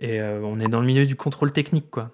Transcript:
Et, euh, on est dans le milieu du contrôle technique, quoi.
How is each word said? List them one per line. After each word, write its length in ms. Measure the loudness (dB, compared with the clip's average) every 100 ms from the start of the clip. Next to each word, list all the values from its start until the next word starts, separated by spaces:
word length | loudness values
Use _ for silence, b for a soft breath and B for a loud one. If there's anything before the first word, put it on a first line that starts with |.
Et, 180 | -6 -4
euh, 220 | -4 -4
on 160 | -4 -2
est 80 | 0
dans 140 | 2
le 40 | 4
milieu 200 | 4 4
du 100 | 2
contrôle 380 | -4 0 0
technique, 360 | 0 0 -2 -2
quoi. 220 | -10 -10